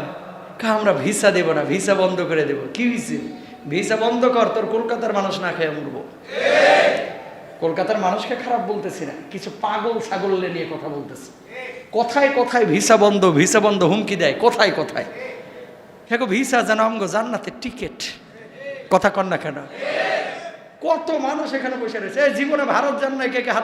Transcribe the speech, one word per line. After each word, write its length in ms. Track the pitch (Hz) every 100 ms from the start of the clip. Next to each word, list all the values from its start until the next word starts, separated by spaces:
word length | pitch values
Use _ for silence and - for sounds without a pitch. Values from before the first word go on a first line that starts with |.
| 143 - - - - -
কয়, 80 | 226
"আমরা 240 | 214 214
ভিসা 380 | 151 160 208 208
দেব 200 | 180 160
না, 120 | 151
ভিসা 320 | 139 190 208 190
বন্ধ 260 | 185 180
করে 220 | 160 160
দেব।" 240 | 143 135 -
কি 160 | - 240
হয়েছে? 280 | - - - - - - - 151
ভিসা 280 | 165 208 220
বন্ধ 300 | 226 240 254
কর, 200 | 240 202
তোর 200 | 220 170
কলকাতার 480 | 220 226 233 226
মানুষ 260 | 202 190 -
না 120 | 180
খেয়ে 180 | 165 156
মরবো। 340 | 151 139 123 - - - - - - - - - - - - - - - -
কলকাতার 380 | 165 165 185 214
মানুষকে 380 | 185 208 - 240 247
খারাপ 140 | 240
বলতেছি 460 | 185 208 175 - 147
না, 60 | - -
কিছু 200 | 196 196 -
পাগল 380 | 208 214 226 226 -
ছাগল 380 | 190 196 185 180
নিয়ে 180 | 170 160
কথা 220 | 156 156
বলতেছি। 440 | 143 131 - - - - 247 - - -
কথায় 380 | 220 240 285 277 269
কথায় 300 | 240 247 202
ভিসা 320 | 175 202 220
বন্ধ, 340 | 208 202 185
ভিসা 280 | 147 185 220
বন্ধ 240 | 208 202
হুমকি 320 | 170 208 214 196
দেয়, 180 | 156 -
কথায় 300 | 233 233 202 160
কথায়। 280 | 147 - - - - - - - - - - - -
দেখো 160 | 233 247
ভিসা 360 | 214 269 240
যেন 180 | 202 220
আমগো 280 | 220 226 185
জান্নাতের 460 | 202 233 214 - -
টিকিট। 420 | 247 - 170 - - - - - - - - - -
কথা 200 | 190 208
কন 160 | 196 185
না 120 | 151
কেন? 180 | 156 139 139 - - - - - - - - - - -
কত 300 | 311 320 -
মানুষ 420 | 294 269 302 302
এখানে 220 | 269 254 254
বসে 240 | 226 220
রয়েছে, 200 | 196 269
"এই 140 | 285
জীবনে 320 | 277 285 302 269
ভারত 360 | 208 277 277
যান 140 | 269 262
না, 120 | 254
কে 140 | 254
কে 100 | 247
হাত 120 | 214